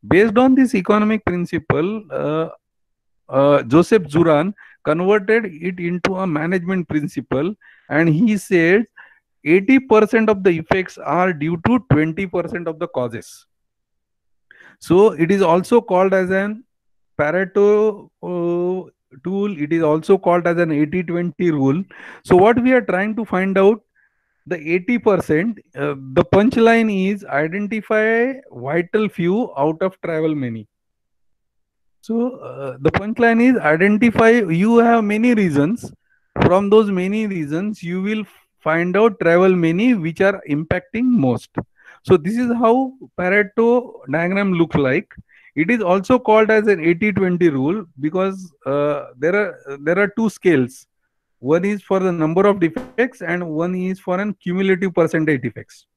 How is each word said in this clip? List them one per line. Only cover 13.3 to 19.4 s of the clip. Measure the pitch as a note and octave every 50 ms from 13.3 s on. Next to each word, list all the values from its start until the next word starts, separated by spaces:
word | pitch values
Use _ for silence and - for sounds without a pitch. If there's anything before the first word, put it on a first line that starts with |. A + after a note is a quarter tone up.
| - - _ _ _ _ _ _ _ _ _ _ _ _ _ _ _ _ _ _ _ _ _ _ _ _ - - _ _
So | - - D#3+ F3+ G3+ A3
it | F#3 C#3+ E3 D#3+
is | G3 G3
also | F#3+ E3+ E3 F3+ F3+ - A#3+ A#3+
called | - - F#3+ F3+ F#3 F#3+ F#3+
as | F#3+ F#3 F3+
an | F#3+ F#3+ G3 G#3 G#3+ A3 - _ _ _ _ _ _ _ _ _ _ _
Pareto, | D3 D3 D#3+ F#3 F#3+ F3+ _ G#3 G3+ G#3 G#3 G#3+ G#3+ A3 G#3 G#3 - F3 _ _ -
uh, | F3 F3+ F3 E3+ E3+ F3 F3 F3 F3+ F#3 F#3 F3 - _ _ _ _ _ C#3+ _
tool. | F3+ F#3+ G3